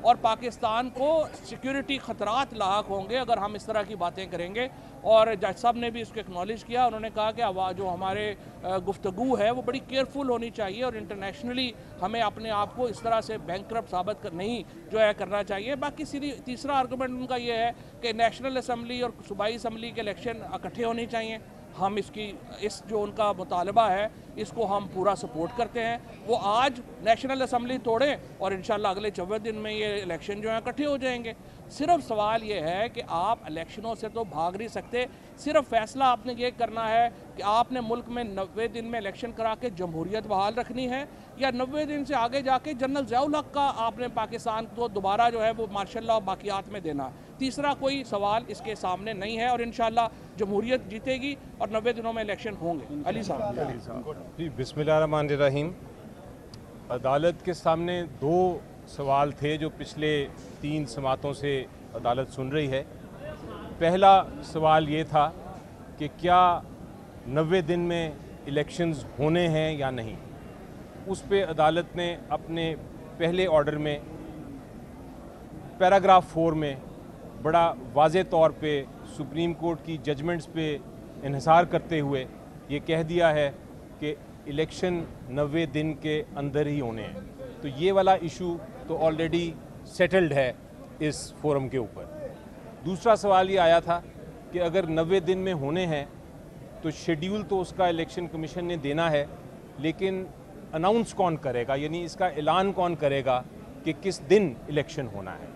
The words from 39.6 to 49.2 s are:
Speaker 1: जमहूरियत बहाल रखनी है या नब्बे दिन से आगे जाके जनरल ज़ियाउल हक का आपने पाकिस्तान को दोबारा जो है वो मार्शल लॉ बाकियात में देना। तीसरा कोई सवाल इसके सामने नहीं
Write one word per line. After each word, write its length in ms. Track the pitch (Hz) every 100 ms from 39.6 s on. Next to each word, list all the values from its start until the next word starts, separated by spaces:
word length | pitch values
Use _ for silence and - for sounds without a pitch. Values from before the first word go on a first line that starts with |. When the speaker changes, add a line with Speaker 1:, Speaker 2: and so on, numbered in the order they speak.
| 247
Speaker 1:
जमहूरियत 580 | 175 180 160 170 214 214
बहाल 260 | 196 202
रखनी 340 | 226 - 233 254
है 220 | 254 285 - - -
या 120 | 262
नब्बे 340 | 247 254 302 302
दिन 200 | 294 269
से 100 | 269
आगे 260 | 233 269
जाके 320 | 262 262 302
जनरल 320 | 262 262 285 247
ज़ियाउल 300 | 233 294 294
हक 160 | 285 285
का 60 |
आपने 460 | 277 208 226 214 247
पाकिस्तान 580 | 220 214 226 233 220 226
को 240 | 208 233
दोबारा 400 | 202 196 202 233
जो 100 | 233
है 120 | 220
वो 160 | 226 220
मार्शल 360 | 202 196 226
लॉ 160 | 226 220
बाकियात 500 | 196 190 202 196 -
में 120 | 208
देना। 320 | 165 143 131 - - -
तीसरा 340 | 262 262 285
कोई 300 | 269 269 277
सवाल 420 | 262 208 202 220 233
इसके 260 | 208 - 208
सामने 380 | 190 180 208
नहीं 240 | 208